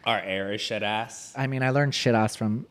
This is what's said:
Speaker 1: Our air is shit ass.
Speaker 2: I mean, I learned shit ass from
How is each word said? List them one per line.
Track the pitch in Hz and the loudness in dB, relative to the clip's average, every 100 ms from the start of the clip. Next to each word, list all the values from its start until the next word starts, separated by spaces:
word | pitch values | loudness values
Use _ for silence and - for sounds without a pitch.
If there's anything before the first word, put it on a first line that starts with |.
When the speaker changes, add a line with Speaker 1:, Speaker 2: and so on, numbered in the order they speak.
Speaker 1:
Our | - 107 | 0 0
air | 95 95 98 | 0 -2 -2
is | 104 | -4
shit | - 107 | -4 -2
ass. | 104 107 117 - - 131 | 0 -2 -4 -10 -12 -6
Speaker 2:
I | 135 | -4
mean, | 135 | 0
I | 131 | 2
learned | 135 143 | 2 2
shit | - 127 | 2 4
ass | 113 110 | 4 4
from | - 110 110 - | 0 -2 -2 -4